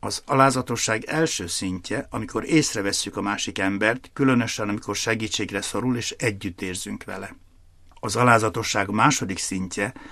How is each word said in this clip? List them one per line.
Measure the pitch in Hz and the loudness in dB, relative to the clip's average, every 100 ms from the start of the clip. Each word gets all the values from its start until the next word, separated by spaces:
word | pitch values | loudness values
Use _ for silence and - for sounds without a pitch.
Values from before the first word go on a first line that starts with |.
Az | 101 - - | -6 -8 -2
alázatosság | 139 135 131 123 117 - 110 | 6 6 6 -2 -2 0 -2
első | - 151 160 - 90 | -2 0 0 0 -4
szintje, | - 98 92 - 107 110 | -4 -4 -4 -4 -6 -4
amikor | 113 107 110 107 | -6 -4 -4 2
észrevesszük | 160 113 113 98 101 - 101 | 2 2 0 -2 -2 -4 -4
a | |
másik | 98 101 - 101 | -2 -2 -4 -2
embert, | 98 98 107 120 - | -2 2 2 0 -6
különösen | - 135 123 113 - 104 | 0 4 4 2 -2 -2
amikor | 104 - 101 | -4 -4 -4
segítségre | - 113 110 - 101 98 | 0 0 0 -2 -2 -4
szorul | - 104 123 120 | -4 -2 0 0
és | 110 | -2
együtt | - 123 101 98 87 | -2 -2 0 -6 -6
érzünk | 95 92 - 101 | -6 -6 -6 -8
vele. | - 95 98 - - - - - - - | -8 -10 -10 -14 -20 -20 -20 -20 -20 -8
Az | 120 107 | -4 4
alázatosság | 123 117 107 113 110 110 98 | 6 6 6 -2 -2 0 0
második | 107 123 139 104 92 | 4 6 4 -2 -4
szintje, | - 95 92 - 101 - - | -4 -4 -4 -4 -4 -6 -18